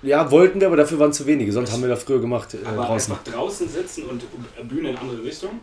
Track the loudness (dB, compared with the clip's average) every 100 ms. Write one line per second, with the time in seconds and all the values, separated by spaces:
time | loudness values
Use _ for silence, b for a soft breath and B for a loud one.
0 | 2 2 6 8 8 6 4 4 4 4
1 | 2 2 0 2 2 0 -2 -2 0 -2
2 | 0 0 0 -2 -4 -10 -6 -4 -2 -2
3 | -2 -6 -8 -6 -6 -4 -6 -6 -8 -10
4 | -10 -10 -12 -14 -16 -16 -8 -6 -6 -6
5 | -8 -8 -10 -10 -12 -12